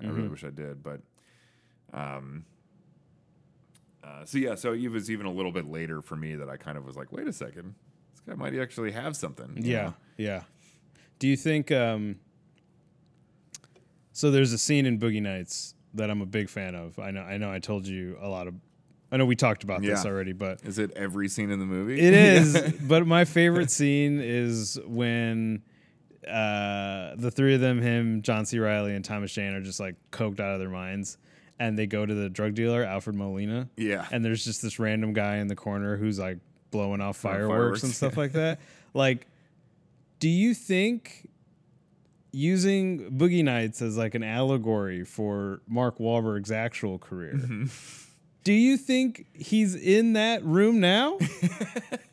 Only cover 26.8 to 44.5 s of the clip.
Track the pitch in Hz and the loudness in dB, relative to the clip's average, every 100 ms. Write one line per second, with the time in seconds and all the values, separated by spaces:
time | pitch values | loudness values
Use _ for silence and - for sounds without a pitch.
26.8 | 98 98 87 73 123 127 135 135 127 123 | -4 -6 -8 -6 -4 2 4 6 4 2
27.8 | 120 117 117 110 104 110 107 117 110 104 | 2 2 2 0 0 -2 0 0 0 0
28.8 | 104 101 92 107 98 - 98 98 95 92 | 0 -4 -6 -6 -6 -6 -6 -6 -8 -8
29.8 | 98 87 _ - 110 98 101 95 92 92 | -10 -12 _ -6 -4 -2 -4 -4 -6 -8
30.8 | 92 98 98 - _ _ _ _ 117 107 | -8 -8 -8 -12 _ _ _ _ -4 -2
31.8 | 107 104 104 104 98 92 107 104 117 120 | -2 -2 -2 -2 -4 -2 -2 0 0 0
32.8 | 110 95 110 101 98 95 104 117 127 - | 0 -4 -4 -6 -4 -4 -4 -4 -8 -4
33.8 | 107 98 87 123 113 113 117 107 113 - | -2 -2 -2 -2 0 -2 -4 -6 -6 -2
34.8 | 110 110 110 107 104 104 101 101 107 101 | -2 0 0 0 0 -2 -4 -6 -6 -4
35.8 | 101 101 107 98 92 90 - _ _ 107 | -4 -2 -2 -2 -4 -8 -14 _ _ -4
36.8 | 101 101 101 98 104 98 107 110 120 113 | -2 -2 -4 -4 -4 -2 0 2 2 2
37.8 | 131 - 139 131 143 156 160 160 - - | -4 -2 -2 0 -2 0 -2 -2 -10 -20
38.8 | _ 135 135 127 - _ _ _ _ _ | _ 2 2 2 -4 _ _ _ _ _
39.8 | _ _ _ _ 160 175 220 233 - 185 | _ _ _ _ 2 4 4 2 0 2
40.8 | 208 240 - - - _ _ _ _ _ | 2 0 -8 -20 -20 _ _ _ _ _
41.8 | _ _ _ _ _ 139 156 190 190 196 | _ _ _ _ _ -2 2 4 4 2
42.8 | 190 170 98 131 175 175 147 120 110 - | 0 -2 -4 2 4 6 4 4 0 -2
43.8 | 117 110 113 117 110 113 135 | -4 0 -2 -2 -2 0 2